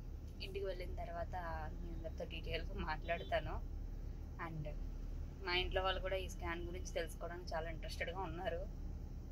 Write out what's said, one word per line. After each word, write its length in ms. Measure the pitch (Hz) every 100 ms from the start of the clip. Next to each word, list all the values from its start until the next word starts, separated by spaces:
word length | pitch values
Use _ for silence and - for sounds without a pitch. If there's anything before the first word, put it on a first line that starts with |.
| - - - -
ఇంటికి 240 | - 196 196
వెళ్ళిన 300 | 180 180 175
తర్వాత 400 | 175 170 170 185 170 160 156
మీ 160 | 165 -
అందరితో 300 | - 165 -
డీటెయిల్గా 500 | 170 - 165 165 - 196 156
మాట్లాడతాను. 680 | 151 175 170 165 170 131 139 - - - - - - - - 165
And 200 | 160 147 - - - - - - - 190
మా 80 | 180
ఇంట్లో 260 | 180 190
వాళ్ళు 180 | 190 185
కూడా 140 | 185 190
ఈ 120 | 175
స్కాన్ 400 | - 175 170 175
గురించి 260 | 175 170
తెలుసుకోవడానికి 600 | 170 165 - 170 175 180
చాలా 160 | 165 160
ఇంట్రెస్టెడ్గా 500 | 165 - - 175 185
ఉన్నారు. 420 | 185 180 180 165 - - - - - - -